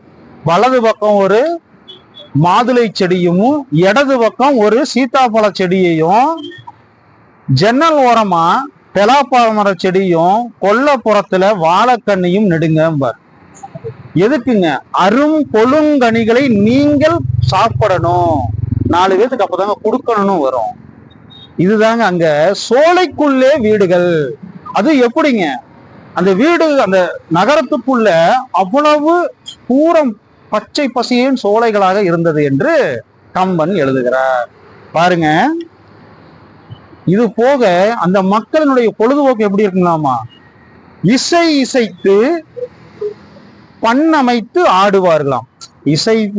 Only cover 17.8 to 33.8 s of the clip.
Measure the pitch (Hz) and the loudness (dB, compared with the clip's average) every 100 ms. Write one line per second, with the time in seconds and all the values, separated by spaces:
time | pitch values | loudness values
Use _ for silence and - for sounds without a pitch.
17.8 | 214 175 170 175 175 151 - - - - | 0 0 0 0 0 -2 -4 -6 -4 -2
18.8 | - 170 190 190 247 254 190 180 202 196 | 0 2 2 2 0 -2 -4 -2 -4 -4
19.8 | 214 233 - 214 196 185 135 127 107 - | -4 -4 -2 -2 0 0 -2 -2 -6 -10
20.8 | - - - - - - - - 180 214 | -20 -20 -20 -20 -20 -20 -12 -2 0 2
21.8 | 220 233 208 175 165 147 170 196 - 240 | 2 2 0 0 0 2 0 -2 0 2
22.8 | 320 349 349 254 294 262 262 302 214 214 | 4 2 0 0 0 2 2 2 2 2
23.8 | 185 180 175 165 135 110 - - - - | 2 2 0 -2 -4 -8 -18 -20 -8 -2
24.8 | 240 285 240 320 311 233 156 127 - - | 0 2 2 0 0 0 -2 -6 -12 -20
25.8 | - - - 170 185 190 302 339 320 277 | -20 -20 -12 -4 0 2 2 2 0 0
26.8 | 202 190 170 - - 165 202 311 262 294 | 0 0 0 -6 -4 -2 0 0 0 -4
27.8 | 262 247 214 165 170 254 254 175 190 262 | -2 0 2 2 2 0 -2 -4 -2 0
28.8 | 302 302 302 349 302 - - - - 262 | 2 2 2 0 -2 -8 -20 -12 -2 0
29.8 | 320 330 269 208 _ _ - 208 214 - | 2 2 0 -4 _ _ -8 -8 -6 -4
30.8 | 277 247 233 240 262 262 202 214 233 208 | -4 -4 -2 0 0 0 0 0 0 0
31.8 | 185 196 185 170 165 151 147 139 254 320 | 0 0 0 0 0 0 0 0 0 0
32.8 | 185 120 - _ _ 180 185 175 156 196 | 0 -4 -12 _ _ -4 -2 -2 -2 -2